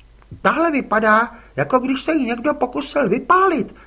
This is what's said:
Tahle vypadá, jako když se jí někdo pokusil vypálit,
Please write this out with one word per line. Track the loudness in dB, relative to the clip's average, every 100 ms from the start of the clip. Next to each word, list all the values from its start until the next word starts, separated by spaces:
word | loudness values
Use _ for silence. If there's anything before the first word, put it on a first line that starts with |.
| -20 -20 -20 -2
Tahle | 0 2 0
vypadá, | 0 -2 0 4 4 2 -6 -10 -6
jako | 0 0
když | 0 -4
se | -2
jí | -2 -2
někdo | -2 -4
pokusil | -2 -4 -4 -4 -2 0
vypálit, | 0 2 4 4 0 -4 -10